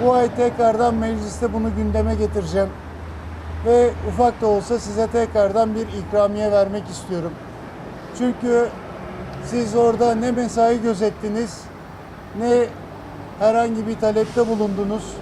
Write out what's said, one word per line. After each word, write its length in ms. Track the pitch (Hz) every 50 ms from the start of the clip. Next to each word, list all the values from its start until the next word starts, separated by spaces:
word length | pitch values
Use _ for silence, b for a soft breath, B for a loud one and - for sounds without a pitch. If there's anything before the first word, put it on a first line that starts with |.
| 240
Bu 80 | 247 254
ay 220 | 247 247 233 -
tekrardan 600 | 240 247 240 240 - 240 226 220 220 240 240 233
mecliste 580 | 226 226 220 226 214 208 208 - - 240 233 196
bunu 220 | 226 220 220 202
gündeme 400 | 208 214 208 196 190 180 226 -
getireceğim. 540 | - 214 208 - 208 185 160 165 196 196 190 - - - - - - - - - - - - - - - - - - -
Ve 240 | 226 240 240 240 240 214 - - 214
ufak 320 | 180 190 247 240 233 233
da 60 | 226
olsa 320 | 220 208 202 196 - 240 226
size 280 | 160 202 202 208 226
tekrardan 680 | 220 226 233 233 220 - 220 202 196 196 220 226 220 214
bir 120 | 220 226
ikramiye 640 | 208 196 202 175 165 202 208 202 202 208 208 214 208
vermek 320 | 208 202 196 196 196 208 - -
istiyorum. 420 | - - - - 185 175 165 170 156 - - - - - - - - - - - - - - - -
Çünkü 500 | - 247 247 240 - - 247 240 240 240 220 - - - - - - - - - - - - - - -
siz 300 | - 226 240 233 208 208
orada 400 | 240 233 233 226 233 240 240 233
ne 160 | 220 226 254
mesai 500 | 240 240 247 220 - 233 226 226 233 240
gözettiniz, 800 | 214 233 220 180 214 208 214 - - 214 208 220 240 208 - - - - - - - - - - - - - - - - - 202
ne 260 | 226 240 240 240 240 233 - - - - - - - - - - - - - -
herhangi 480 | 202 220 220 233 233 233 226 220 220
bir 80 | 220 226 -
talepte 480 | - 214 214 220 220 214 - 240 240
bulundunuz. 560 | 226 226 208 214 208 196 185 202 196 208 220 170 - - -